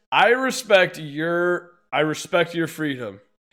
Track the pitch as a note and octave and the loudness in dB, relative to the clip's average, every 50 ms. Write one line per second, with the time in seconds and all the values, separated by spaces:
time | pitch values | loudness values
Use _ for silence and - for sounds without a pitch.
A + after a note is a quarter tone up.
0 | _ _ C3+ D#3 F#3+ A3+ B3 C4 C4 B3+ - - - G#3 G3+ F#3 F3+ F3 - D3+ | _ _ 2 4 4 4 4 2 0 -2 -4 -4 2 4 4 4 4 2 -2 -6
1 | D#3+ D3 C#3 D3+ D#3+ E3+ E3+ F3 F3 F3 F3 F3 - - _ _ _ _ B2+ C#3+ | -14 -10 -8 -6 -4 -2 -2 0 0 0 0 -2 -6 -12 _ _ _ _ -2 0
2 | D#3 D#3 D3 - - - F#3 F3 E3+ E3+ - E3 D#3+ - - D#3 D#3 D3 C3 B2 | 0 0 -2 -6 -6 -2 0 0 0 0 -2 -4 -4 -4 -6 -6 -6 -6 -6 -6
3 | A#2+ G#2 G2 - _ _ _ _ _ _ | -10 -12 -12 -14 _ _ _ _ _ _